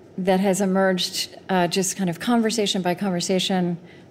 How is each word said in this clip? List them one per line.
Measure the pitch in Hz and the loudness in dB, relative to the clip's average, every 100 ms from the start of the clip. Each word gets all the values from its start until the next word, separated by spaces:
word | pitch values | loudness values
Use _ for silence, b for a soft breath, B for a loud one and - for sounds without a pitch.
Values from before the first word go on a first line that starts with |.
| - - | -14 -4
that | 185 190 | 0 2
has | 202 185 | 2 2
emerged, | 196 190 190 180 - - - - - | 2 2 2 2 -2 -6 -8 -12 -2
uh, | 185 175 | 0 2
just | 190 185 - | 0 -2 -2
kind | 185 | -4
of | 165 | -2
conversation | - 240 220 208 196 196 | 0 0 2 0 -2 0
by | 180 | -2
conversation | 180 208 175 170 185 180 185 175 170 B B B | -2 -2 -2 0 0 0 0 0 -4 B B B